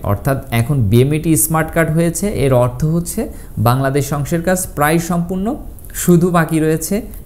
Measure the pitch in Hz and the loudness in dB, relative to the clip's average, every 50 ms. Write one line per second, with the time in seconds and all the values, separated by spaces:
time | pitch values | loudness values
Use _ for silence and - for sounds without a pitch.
0 | - - 101 - - 139 135 127 - - 117 117 117 - 147 135 113 98 113 117 | -4 -2 -2 -2 0 -2 -2 -2 -4 -4 -2 -2 0 0 0 0 2 4 6 6
1 | 131 143 151 151 156 165 156 - - - 160 160 156 160 - 170 160 156 156 165 | 6 4 2 0 0 0 0 2 0 0 0 0 0 0 0 0 0 2 2 2
2 | 170 170 170 - 196 208 220 - 135 139 127 120 123 123 123 - 156 156 160 170 | 2 0 0 -2 -4 -4 -2 0 2 2 4 4 2 2 0 -2 -2 0 0 -2
3 | 170 - - 220 - - - - - - - - 107 120 127 131 135 135 135 143 | -2 -4 -6 -6 -6 -6 -8 -14 -14 -10 -4 0 2 2 2 2 2 2 2 0
4 | 135 - 156 143 139 - 175 165 165 185 185 180 - - - 151 147 151 165 170 | 0 0 -2 -4 -2 -2 -2 -2 0 0 0 0 -2 -4 -2 0 2 2 2 2
5 | 170 - 175 175 175 175 190 185 190 226 302 - - - - - - - - - | 0 0 -2 -2 -2 -2 -4 -4 -4 -4 -6 -6 -10 -14 -16 -16 -16 -12 -10 -2
6 | - - 175 170 170 185 175 175 160 156 165 156 156 156 160 156 156 - 196 214 | 2 4 4 4 4 4 2 2 2 2 2 0 2 2 0 0 -2 -2 -4 -4
7 | - - - - - | -4 -6 -12 -14 -10